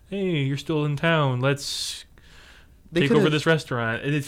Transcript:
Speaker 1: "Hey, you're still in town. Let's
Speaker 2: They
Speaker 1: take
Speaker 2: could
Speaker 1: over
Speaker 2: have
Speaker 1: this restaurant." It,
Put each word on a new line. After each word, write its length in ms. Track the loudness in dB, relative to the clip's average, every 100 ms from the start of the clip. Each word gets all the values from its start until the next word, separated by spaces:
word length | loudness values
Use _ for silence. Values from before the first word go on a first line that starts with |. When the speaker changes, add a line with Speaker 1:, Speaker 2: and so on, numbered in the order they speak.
| -10
Speaker 1:
"Hey, 320 | -6 -2 0
you're 160 | -2 -4
still 260 | -2 -2
in 120 | -2 0
town. 440 | 2 2 2 0
Let's 640 | 0 0 -4 -8 -8 -10 -14 -20 -20 -20 -20 -20 -20 -20 -6
Speaker 2:
They 80 | 0
Speaker 1:
take 80 | 4
Speaker 2:
could 80 | 4
Speaker 1:
over 80 |
Speaker 2:
have 80 | 4
Speaker 1:
this 120 | 2 2
restaurant." 580 | 2 0 -4 -2 -2
It, 100 | -2 -2